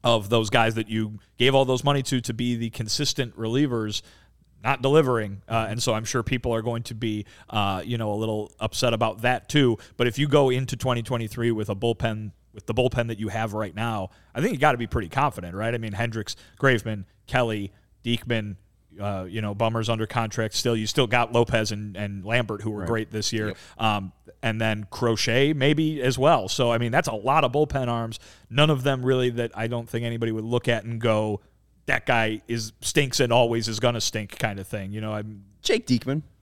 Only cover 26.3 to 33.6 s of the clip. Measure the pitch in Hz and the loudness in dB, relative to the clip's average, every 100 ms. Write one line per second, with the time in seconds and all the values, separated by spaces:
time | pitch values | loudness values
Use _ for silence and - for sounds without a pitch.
26.3 | 151 92 - 120 117 120 131 - 110 113 | 4 2 0 2 2 2 0 0 -2 2
27.3 | 151 135 139 151 139 123 117 113 113 - | 2 4 2 0 0 -2 -2 -4 -10 -16
28.3 | - _ 120 151 143 131 131 127 131 123 | -20 _ 2 4 4 2 0 2 2 2
29.3 | 117 120 104 117 120 117 117 117 117 113 | 0 -6 -4 -4 -4 -4 -6 -4 -2 -2
30.3 | 110 110 120 - 117 107 113 113 107 107 | -2 -2 0 0 -2 -2 -2 2 2 0
31.3 | 101 _ _ _ _ - 123 - 120 110 | -4 _ _ _ _ -2 -2 2 2 2
32.3 | 110 - 117 110 _ - - 139 - 123 | -2 -4 -6 -6 _ 0 0 2 2 4
33.3 | 117 117 117 | 6 4 2